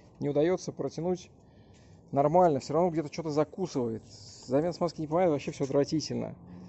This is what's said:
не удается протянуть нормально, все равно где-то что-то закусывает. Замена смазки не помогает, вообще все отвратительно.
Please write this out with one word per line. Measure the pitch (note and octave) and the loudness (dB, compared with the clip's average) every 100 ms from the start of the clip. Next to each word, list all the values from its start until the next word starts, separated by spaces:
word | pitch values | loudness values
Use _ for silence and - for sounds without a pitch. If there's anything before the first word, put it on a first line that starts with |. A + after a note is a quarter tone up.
| - - | -20 -8
не | C#3+ | -2
удается | C#3+ E3 F3+ - | 2 2 0 -4
протянуть | C3+ C#3 D#3 F3 F3+ - - - - - - - - - | -8 -8 -4 -4 -4 -8 -20 -20 -20 -20 -20 -20 -20 -4
нормально, | C#3 D3 F3 F3 C3 | 2 4 6 6 4
все | - D3+ | 0 2
равно | F3+ | 2
где-то | D#3+ D3 | 0 -4
что-то | - D#3+ | -6 -2
закусывает. | D3 D3+ - F3 C#3 A#2 A2 - - - - - | 0 0 -2 -4 -2 -2 -4 -10 -20 -20 -16 -2
Замена | C3+ F3 | 0 0
смазки | D#3 E3+ - | -2 -4 -4
не | D3 | -2
помогает, | E3 F3+ | 2 2
вообще | C#3+ E3 | 2 -2
все | - | -4
отвратительно. | C3+ C#3+ C#3+ D#3+ - A#2+ A2+ - - - | 0 0 2 0 -2 -4 -6 -10 -18 -18